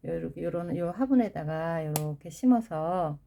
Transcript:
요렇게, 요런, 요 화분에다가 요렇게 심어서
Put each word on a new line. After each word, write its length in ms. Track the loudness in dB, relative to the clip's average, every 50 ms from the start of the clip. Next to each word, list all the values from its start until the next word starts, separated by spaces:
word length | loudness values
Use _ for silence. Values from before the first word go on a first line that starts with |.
| -6
요렇게, 380 | -4 -4 -4 -4 -6 -6 -4
요런, 340 | -4 -4 -2 -2 -4 -2 -2
요 140 | -2 -2 -2
화분에다가 920 | 0 -2 2 4 6 4 4 4 -2 -4 -4 -4 -2 -2 -2 -2 -2 -2 -2
요렇게 440 | -2 -2 -2 -2 -2 -6 -8 -10 -16
심어서 880 | -10 2 6 6 6 6 4 -2 -4 -4 -2 -2 0 0 0 -2 -4 -8 _